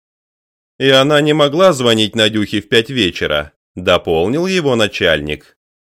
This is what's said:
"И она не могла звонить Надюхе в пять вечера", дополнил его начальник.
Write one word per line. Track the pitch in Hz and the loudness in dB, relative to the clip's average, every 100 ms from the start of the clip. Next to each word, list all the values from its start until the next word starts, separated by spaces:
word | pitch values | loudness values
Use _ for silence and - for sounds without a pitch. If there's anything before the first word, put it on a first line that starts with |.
| _ _ _ _ _ _ _ _ | _ _ _ _ _ _ _ _
"И | 135 | 2
она | 131 135 147 | 2 4 2
не | 151 | 2
могла | 151 143 147 190 | 2 0 2 2
звонить | 139 120 110 107 | 2 0 0 0
Надюхе | 117 107 107 101 104 | 0 0 0 -4 -6
в | - | 0
пять | 120 113 | 0 0
вечера", | 131 95 - 82 73 76 _ _ | -2 -4 -2 -4 -4 -6 _ _
дополнил | - 92 87 - 82 92 147 185 | -6 0 0 0 0 0 -2 -2
его | 185 143 117 | -2 0 0
начальник. | 104 - 92 78 73 76 _ _ _ _ | -2 0 0 0 -2 -10 _ _ _ _